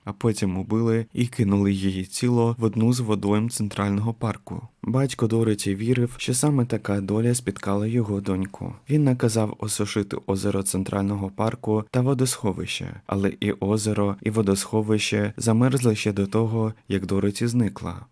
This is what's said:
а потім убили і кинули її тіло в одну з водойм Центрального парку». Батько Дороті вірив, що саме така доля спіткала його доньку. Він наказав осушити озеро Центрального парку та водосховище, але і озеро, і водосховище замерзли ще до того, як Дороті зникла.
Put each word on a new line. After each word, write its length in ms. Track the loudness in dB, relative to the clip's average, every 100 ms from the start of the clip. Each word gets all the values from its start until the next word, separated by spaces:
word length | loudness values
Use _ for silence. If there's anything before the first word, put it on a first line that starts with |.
а 100 | -12
потім 440 | -2 0 0 -2 -2
убили 480 | -2 0 2 0 -2
і 140 | -2 -2
кинули 460 | 0 2 4 4
її 300 | 2 0 -2
тіло 520 | -4 -2 2 4 2 2
в 40 |
одну 300 | 0 2 2
з 60 | 2
водойм 500 | 0 0 2 2 0
Центрального 640 | -2 -4 -2 -2 0 -2
парку». 540 | -2 -4 -6 -10 -12 -12 _ -2
Батько 420 | 0 0 0 2
Дороті 480 | 4 2 2 0 -2
вірив, 380 | 0 2 0 -2
що 160 | -2
саме 320 | 2 2 2 2
така 360 | -2 -2 -2
доля 340 | 0 2 2 2
спіткала 520 | -2 -4 -2 -2 0
його 340 | 0 0 -2
доньку. 520 | -2 -2 -4 -8 -10 -10 0
Він 140 | 2
наказав 520 | 4 4 2 2 0 -4
осушити 580 | -6 -2 -2 -2 -2 -4 -2
озеро 360 | 0 0 0
Центрального 640 | 0 -2 -2 -2 0 -2 -4
парку 540 | -2 -2 -2 0 0 0
та 100 | 0
водосховище, 1000 | 0 2 0 0 -2 -2 -6 -6 -8 -10 -6
але 260 | -2 -2 -2
і 120 | -4
озеро, 640 | -2 0 0 0 0 0 -2
і 80 | -2
водосховище 1040 | 2 2 2 0 -2 2 0 0 0 -2 -2
замерзли 580 | 2 4 4 4 2 2
ще 180 | 0
до 140 | 0 0
того, 460 | 0 0 0 -2 -4 -4
як 180 | -4 0
Дороті 420 | 0 0 0 0
зникла. 580 | 2 0 -2 -10 -10 -16